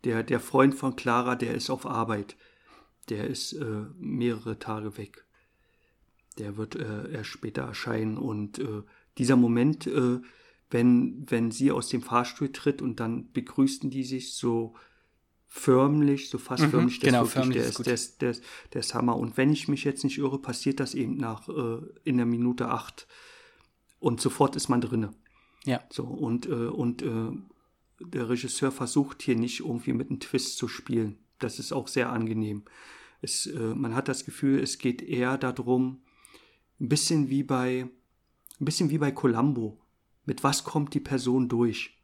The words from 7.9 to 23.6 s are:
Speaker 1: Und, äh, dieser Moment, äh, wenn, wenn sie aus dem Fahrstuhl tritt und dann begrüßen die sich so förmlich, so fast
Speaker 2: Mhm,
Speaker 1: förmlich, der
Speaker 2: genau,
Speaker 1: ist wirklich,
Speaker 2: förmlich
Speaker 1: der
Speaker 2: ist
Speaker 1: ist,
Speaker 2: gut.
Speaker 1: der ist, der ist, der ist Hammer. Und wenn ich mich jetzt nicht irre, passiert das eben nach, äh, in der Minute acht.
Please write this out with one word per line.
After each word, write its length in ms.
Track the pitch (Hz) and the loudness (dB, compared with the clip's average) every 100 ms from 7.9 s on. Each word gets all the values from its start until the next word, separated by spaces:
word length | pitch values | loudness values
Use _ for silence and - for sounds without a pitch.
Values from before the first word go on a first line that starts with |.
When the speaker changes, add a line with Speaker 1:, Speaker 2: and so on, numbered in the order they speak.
| 113 110 110 | -2 -2 -2
Speaker 1:
Und, 400 | 131 104 104 - | -4 -4 -6 -6
äh, 240 | 127 107 - _ _ - | -6 -6 -10 _ _ -2
dieser 180 | 123 127 | 4 6
Moment, 500 | 120 117 135 151 120 | 8 6 4 2 0
äh, 320 | 127 127 123 - - _ _ _ | 2 2 0 -4 -20 _ _ _
wenn, 540 | 120 120 123 - - 127 | 4 6 6 4 -4 -2
wenn 220 | 120 117 | 0 0
sie 200 | 117 135 | 2 2
aus 160 | - 117 | 2 -2
dem 140 | 123 | -4
Fahrstuhl 500 | - 120 123 - 139 | 0 0 0 -4 -4
tritt 280 | - 147 139 | 0 -2 0
und 180 | 127 110 | -4 -4
dann 320 | 113 117 - | -4 -4 -4
begrüßen 580 | - 123 - 135 - 139 | -8 -4 2 4 2 -4
die 140 | 135 | -4
sich 300 | 127 131 - | -4 -6 -8
so 400 | - 123 117 113 - - _ _ _ _ _ _ | -4 0 0 -2 -10 -20 _ _ _ _ _ _
förmlich, 840 | - - 127 139 151 143 139 - | -2 6 8 8 6 4 2 -2
so 80 | 123 | -8
fast 240 | - 127 | -4 2
Speaker 2:
Mhm, 60 | 151 | 4
Speaker 1:
förmlich, 300 | 127 123 123 | 6 4 4
der 100 | 139 | 4
Speaker 2:
genau, 140 | 123 | 4
Speaker 1:
ist 100 | 120 135 | 4 2
wirklich, 60 | |
Speaker 2:
förmlich 160 | 127 120 | 2 2
Speaker 1:
der 60 | |
Speaker 2:
ist 60 | 120 | 0
Speaker 1:
ist, 60 | 113 | -2
Speaker 2:
gut. 80 | 123 | 0
Speaker 1:
der 80 | |
ist, 280 | 120 - _ | 0 -2 _
der 80 | 127 | -2
ist, 140 | 120 - - - | -2 -12 -20 -8
der 80 | - | -6
ist 140 | 107 | -4
Hammer. 220 | 120 120 117 | 0 2 2
Und 200 | 117 123 | -2 2
wenn 140 | 135 | 4
ich 140 | 147 - | 4 0
mich 160 | 139 | 0
jetzt 200 | 143 135 | 0 0
nicht 140 | 139 - | -2 0
irre, 200 | 139 135 | -2 -2
passiert 380 | - 120 139 135 | -6 -2 -2 -2
das 140 | 127 | -4
eben 220 | 131 117 - | -2 -2 -2
nach, 320 | 113 107 - | -4 -6 -8
äh, 300 | - 120 117 160 - | -4 -4 -4 -10 -8
in 120 | - 123 | 0 2
der 100 | 117 | 2
Minute 420 | 120 123 123 123 | 2 0 0 -2
acht. 380 | 120 - - - - - - - _ | -4 -6 -18 -20 -20 -20 -20 -20 _